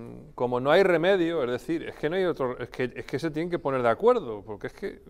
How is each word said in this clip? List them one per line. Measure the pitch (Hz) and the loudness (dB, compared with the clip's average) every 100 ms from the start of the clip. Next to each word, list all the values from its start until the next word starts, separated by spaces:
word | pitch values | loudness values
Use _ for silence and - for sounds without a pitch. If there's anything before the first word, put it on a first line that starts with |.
| 117 120 151 - | -12 -14 -16 -4
como | 123 123 | 0 2
no | 131 | 4
hay | 165 | 6
remedio, | 190 170 175 196 165 165 | 6 4 4 4 2 0
es | 123 | 0
decir, | 123 - 165 | -2 -4 -6
es | 120 - | -6 -6
que | 151 | -4
no | 180 | 0
hay | |
otro, | 185 147 131 123 | 0 0 -4 -4
es | 123 | -10
que, | - 127 123 | -4 -4 -4
es | - | -6
que | 135 | -4
se | 160 | -4
tienen | 147 175 | -4 -4
que | 170 | -2
poner | 139 135 | -2 2
de | 120 | 2
acuerdo, | 113 214 247 143 107 | 4 4 2 0 -8
porque | 101 104 127 | -10 -10 -10
es | |
que | - 101 - - | -10 -12 -12 -18